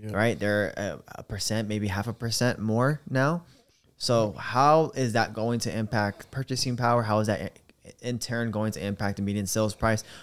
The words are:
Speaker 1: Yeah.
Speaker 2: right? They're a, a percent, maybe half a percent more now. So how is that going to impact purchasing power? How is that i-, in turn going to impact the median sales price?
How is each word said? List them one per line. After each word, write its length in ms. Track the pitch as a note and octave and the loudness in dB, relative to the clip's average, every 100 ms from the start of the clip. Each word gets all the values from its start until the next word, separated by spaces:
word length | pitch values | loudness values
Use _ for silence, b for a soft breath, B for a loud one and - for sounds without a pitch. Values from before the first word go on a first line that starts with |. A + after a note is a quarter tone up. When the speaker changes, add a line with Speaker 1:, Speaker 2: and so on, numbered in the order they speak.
Speaker 1:
Yeah. 120 | G#2+ G2 | -6 0
Speaker 2:
right? 220 | A2+ G2+ | 0 0
They're 300 | G2+ G#2 G2 - | 0 2 0 -2
a, 240 | G2 D2+ - - | -6 -6 -12 -16
a 60 | |
percent, 420 | - G#2 - A2 G#2 | -10 -6 -2 -2 -2
maybe 200 | G#2+ G#2 | -2 -2
half 180 | F#2+ A2+ | -2 -4
a 60 | |
percent 480 | G#2+ A#2 - B2 - | -4 -4 0 0 0
more 400 | A2 A2 C3 D3+ - | 0 2 2 0 -2
now. 320 | C3 C#3 E3+ - b b b _ - | 0 2 0 -6 b b b _ -6
So 360 | - A#2 G#2+ - | 2 2 2 -2
how 540 | G2+ B2 C#3+ D#3+ D#3 | -2 4 6 6 4
is 200 | C3+ B2+ | 0 0
that 200 | A2+ G#2+ | 2 0
going 240 | A2 A2+ A#2+ | 0 -2 -2
to 160 | A2+ F#2+ | -2 -2
impact 540 | G#2+ A2+ G#2 - - | -2 0 0 -2 -10
purchasing 460 | C3 C3 B2+ C3 A#2+ | -8 -6 -4 -2 0
power? 260 | A#2+ A#2+ | 4 4
How 160 | A2 G#2+ | 4 2
is 80 | G#2+ | 2
that 140 | G2+ | 0
i-, 520 | G2 - _ - - - | -2 -10 _ -20 -20 -12
in 200 | B2 A#2+ | -6 -6
turn 320 | - A#2 A#2 | -4 -4 -2
going 180 | G#2 A2 | 0 -2
to 120 | G#2 G2 | -2 -4
impact 300 | G2+ G2+ G2 | -2 -4 -2
the 60 | |
median 240 | G2+ G2+ F#2+ | -2 -2 -2
sales 260 | A2 G#2+ | 0 0
price? 300 | - A2+ A2 - B | 0 0 0 -2 B